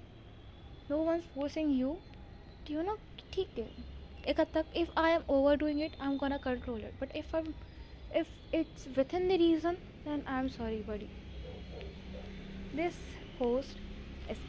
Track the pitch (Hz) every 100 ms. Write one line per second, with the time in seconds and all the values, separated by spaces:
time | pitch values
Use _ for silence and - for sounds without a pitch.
0 | - - - - - - - - - 294
1 | 320 339 330 269 285 311 302 262 254 349
2 | - - - - - - - 302 359 427
3 | - - - 370 381 - 220 - - -
4 | - - - 294 311 320 320 - 339 -
5 | 330 330 - 277 277 285 302 294 302 -
6 | 269 277 269 277 269 247 247 226 208 -
7 | 262 302 302 320 320 294 - - - -
8 | - - 320 - - 320 320 - 277 262
9 | 262 359 370 381 339 320 330 359 - -
10 | 294 294 285 262 262 262 226 220 208 214
11 | - - - - - - - 156 - -
12 | - - - - - - - 277 339 -
13 | - - - - 240 247 277 - - -
14 | - - - 220